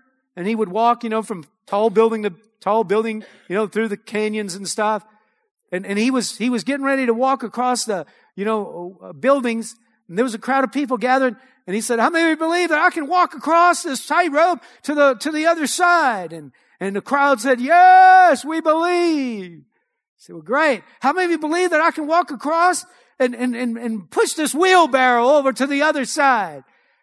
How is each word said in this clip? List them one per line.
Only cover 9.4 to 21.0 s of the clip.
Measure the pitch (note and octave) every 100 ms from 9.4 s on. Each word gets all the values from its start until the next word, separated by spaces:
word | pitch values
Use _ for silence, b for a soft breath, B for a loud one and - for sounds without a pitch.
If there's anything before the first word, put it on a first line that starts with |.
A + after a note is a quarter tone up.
| A#3+ A3+ A3 - _ _ -
and | E3+
there |
was | B3+
a | G#3+
crowd | - C4+
of | C4+
people | C4+ C4 B3+
gathered, | A#3+ C4 B3+ G#3 b b b
and |
he | G3+
said, | A3 A#3
"How | B3
many | E4
of | E4
you | D#4
believe | D#4+ E4+ F4
that | D4+
I | F4
can | E4+ C#4+
walk | F4+ F4
across | D4 C#4 E4+ F4 E4+
this | E4+ C4 -
tightrope | D#4 F4+ C#4+ F4 D#4+ b b
to | -
the, | D4 C#4+
to | A#3+ D4
the | D4+ D#4+
other | E4+ D4
side?" | - F4 F4 C#4+ G#3 E3+
And | E3 C#3+ _ _ -
and | G3
the | G3
crowd | - C#4 C#4+ B3+
said, | C4+ B3
"Yes, | C4 F4 F#4 F#4 F#4 F#4 F4+ C#4
we | C#4 D#4+
believe." | D#4+ D#4+ E4+ F4 F4 D4+ C4 G#3+ F3+ D#3+
I | - _ _ _ _ _
said, | -
"Well, | E3+
great. | D#3 C4+ D#4 A2 - b